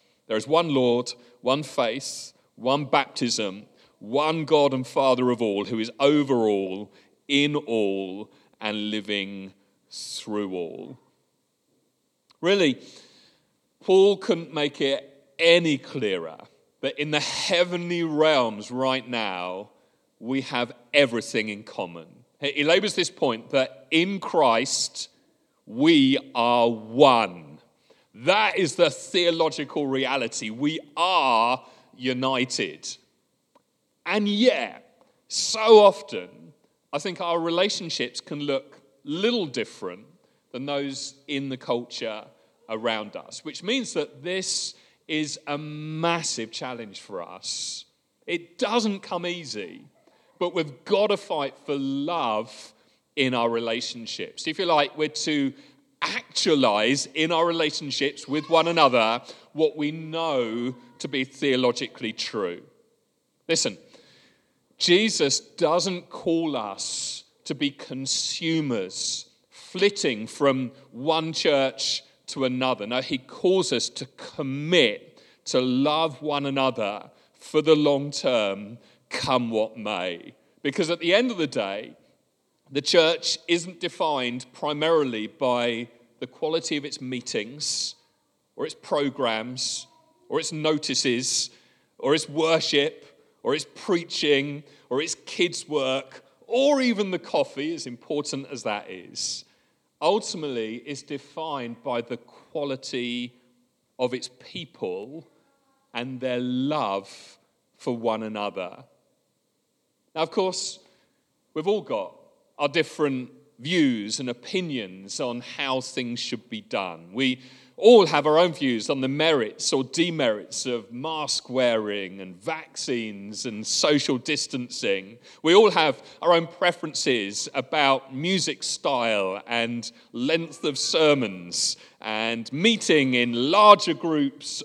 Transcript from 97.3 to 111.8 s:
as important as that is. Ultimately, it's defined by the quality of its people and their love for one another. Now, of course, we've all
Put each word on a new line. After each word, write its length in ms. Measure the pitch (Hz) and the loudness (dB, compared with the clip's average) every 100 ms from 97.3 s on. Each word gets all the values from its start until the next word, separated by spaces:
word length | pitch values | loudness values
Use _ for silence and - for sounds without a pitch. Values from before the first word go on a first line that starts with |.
| 160 139 - 151 | -2 -2 -4 -6
as 140 | 165 127 | -6 -10
important 600 | 120 - 147 147 135 139 | -14 -6 -6 -4 -8 -8
as 140 | 127 | -8
that 260 | 113 104 - | -6 -6 -8
is. 540 | 92 - - - - - _ _ _ _ _ | -16 -14 -8 -8 -8 -14 _ _ _ _ _
Ultimately, 760 | 156 208 - 180 151 120 110 120 | 2 2 -2 -8 -6 -4 -6 -8
it's 180 | 147 139 | -10 -12
defined 800 | - 143 - - 160 139 120 117 | -10 -12 -10 -12 -8 -8 -8 -8
by 160 | 139 120 | -4 -4
the 160 | 117 120 | -4 -12
quality 1160 | - - _ 160 143 131 - 127 120 120 120 - _ _ _ _ _ - | -12 -20 _ -6 -4 -6 -6 -4 -4 -4 -6 -12 _ _ _ _ _ -4
of 140 | 123 | -4
its 160 | 123 - _ | -4 -8 _
people 880 | - 185 165 - 98 92 110 160 - _ _ _ _ _ _ | -16 -14 -14 -10 -8 -6 -10 -16 -20 _ _ _ _ _ _
and 260 | 120 127 127 | -8 -8 -6
their 200 | 127 123 | -4 -2
love 1000 | 123 127 135 151 110 98 101 - - - _ _ _ _ | -2 -2 -2 0 0 -2 -6 -20 -20 -20 _ _ _ _
for 200 | - 117 | -6 -2
one 260 | 113 110 | 0 -2
another. 640 | 110 107 104 92 90 - 135 _ _ _ _ _ _ _ _ _ _ _ _ | -4 -4 -6 -6 -10 -12 -20 _ _ _ _ _ _ _ _ _ _ _ _
Now, 80 | 156 | -4
of 80 | 160 | -2
course, 480 | - 185 180 - - _ _ _ _ _ _ _ | 0 0 -2 -8 -12 _ _ _ _ _ _ _
we've 140 | 156 170 | -4 0
all 140 | 214 | 0